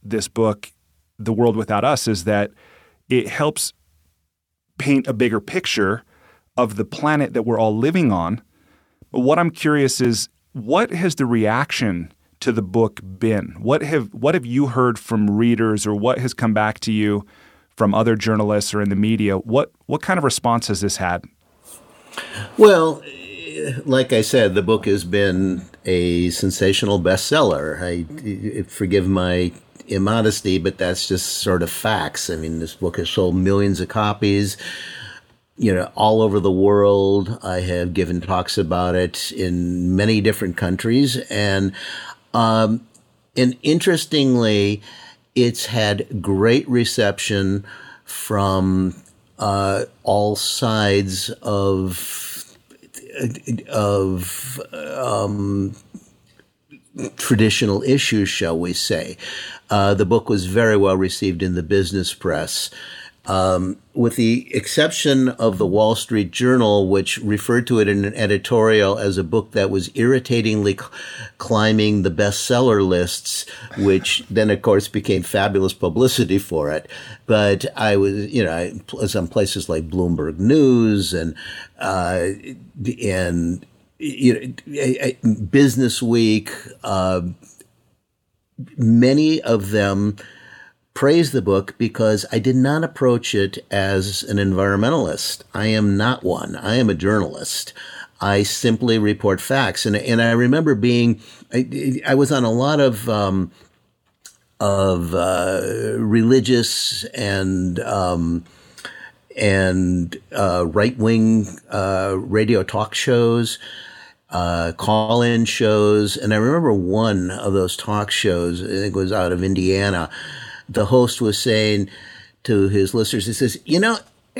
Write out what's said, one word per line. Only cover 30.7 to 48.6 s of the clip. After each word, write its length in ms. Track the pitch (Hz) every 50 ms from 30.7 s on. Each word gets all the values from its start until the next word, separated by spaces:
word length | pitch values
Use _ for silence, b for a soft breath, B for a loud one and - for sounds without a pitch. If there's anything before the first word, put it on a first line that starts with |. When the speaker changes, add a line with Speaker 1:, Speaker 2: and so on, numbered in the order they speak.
| - -
Speaker 2:
that's 300 | 95 90 90 - - -
just 320 | 98 90 - - - -
sort 220 | - 107 - 87
of 80 | 87 85
facts. 600 | - - - 110 107 95 - 78 - - - -
I 60 | 87
mean, 240 | 80 80 80 82 82
this 160 | 82 80 -
book 220 | - 95 87 82 -
has 120 | 85 -
sold 260 | - - 92 90 85
millions 440 | 92 92 95 98 101 101 101 98 82
of 100 | 92 -
copies, 680 | - 110 104 104 104 104 107 101 101 101 101 101 - B B B B B B B B B B B B B B B _ _ _ _ _ -
you 160 | - 107 95
know, 180 | 90 90 - -
all 260 | - 107 107 110 110
over 180 | 110 107 98 104
the 120 | 87 101
world. 840 | 92 92 95 101 104 101 101 101 101 101 98 98 98 101 95 101 113 - -
I 180 | 98 90 90
have 320 | 90 92 90 87 87 90 85
given 280 | 95 90 82 90 90
talks 360 | 85 92 95 90 90 - - 107
about 380 | 95 80 90 87 90 90 87
it 360 | 90 90 87 - - - -
in 640 | - 113 95 90 87 90 87 87 90 90 90 87 92
many 260 | 95 104 110 110 107
different 360 | 98 110 107 - 107 92 90 -
countries. 600 | 101 90 92 92 - 113 117 131 143 131 120 131 - -
And, 440 | - 104 104 101 98 98 98 98 98 B B B B B B B B B _ _ -
um, 540 | 113 117 113 110 113 113 107 113 120 - _ _ _ _ _ _ _ _ _ _
and 220 | - 127 123 123 - -
interestingly, 1200 | 143 160 175 - 196 175 156 - - 156 151 135 135 127 120 117 110 107 101 101 101 104 101 B B B B B B B B B _ _
it's 320 | 127 123 120 117 - - -
had 540 | 120 113 107 104 104 101 101 - - 101
great 460 | 85 101 98 95 104 113 120 143 139 -
reception 960 | 123 120 117 113 - - 110 101 98 - - - 107 101 98 95 98 101 101 B B B B B B B B
from, 920 | - - - - - 110 101 98 98 95 95